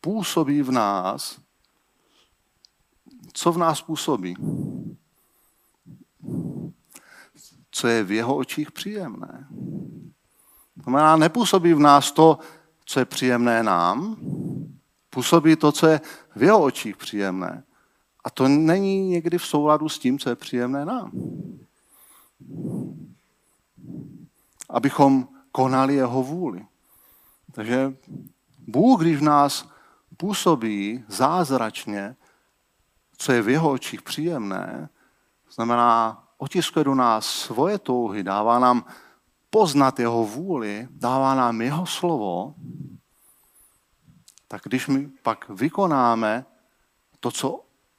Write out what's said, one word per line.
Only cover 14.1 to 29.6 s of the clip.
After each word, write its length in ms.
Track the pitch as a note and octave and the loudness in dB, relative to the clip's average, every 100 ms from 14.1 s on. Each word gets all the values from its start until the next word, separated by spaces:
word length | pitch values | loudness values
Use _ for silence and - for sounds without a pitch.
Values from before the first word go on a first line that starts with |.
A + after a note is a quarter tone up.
| A3 - - - - - - _ _ _ | -10 -8 -8 -8 -10 -12 -18 _ _ _
působí 460 | B2+ - E3+ D#3 D#3 | -6 4 4 6 6
to, 160 | D3+ | 4
co 160 | D3 D#3+ | 4 4
je 140 | D#3 - - - G2+ | 4 0 -20 -18 0
v 80 | |
jeho 180 | D#3 G#3+ | 6 6
očích 360 | C#3+ - A2 - | 4 -2 -10 -12
příjemné. 680 | - G#2 G2 F#2 F2 - - _ _ _ _ _ | -10 -4 -4 -4 -6 -10 -18 _ _ _ _ _
A 60 | - | -12
to 180 | - C3 | 0 4
není 640 | D3 D#3+ F#3+ G3 F#3+ F#3+ | 4 4 4 2 0 0
někdy 280 | F3 E3 E3+ | 0 0 -2
v 80 | - | -2
souladu 440 | D3+ D3+ D3+ D3+ | 0 2 2 0
s 100 | - | -2
tím, 200 | B2+ C3+ | -2 -2
co 100 | C3 | -2
je 60 | A#2+ | -6
příjemné 500 | - B2 B2 C#3 D#3 | -6 -4 -4 -4 -6
nám. 260 | B3+ - - - - - - - _ _ _ _ _ _ _ - - - - - - - _ _ _ _ _ _ _ - - - - - _ _ _ - | -8 -8 -10 -10 -10 -14 -16 -20 _ _ _ _ _ _ _ -18 -12 -8 -8 -10 -12 -20 _ _ _ _ _ _ _ -16 -16 -16 -20 -20 _ _ _ -8
Abychom 580 | - C3+ - C#3 C3+ B2+ - _ | -4 -4 4 4 4 0 -12 _
konali 440 | - C3 C3 C3+ C#3 | -2 0 2 2 2
jeho 280 | B2+ C3 | 0 -2
vůli. 420 | B2+ E3+ D#3+ F2+ A2 _ _ _ _ _ _ _ _ | -4 -6 -8 -8 -16 _ _ _ _ _ _ _ _
Takže 420 | - G#2+ B2 C3+ C3+ _ - - _ _ _ - | -12 -4 -2 -2 -6 _ -20 -20 _ _ _ -6
Bůh, 340 | C3 A#3+ A#3 | 2 4 6
když 160 | E3 D3 | 4 2
v 60 | |
nás 460 | D3+ D3 C#3+ - | 4 4 4 0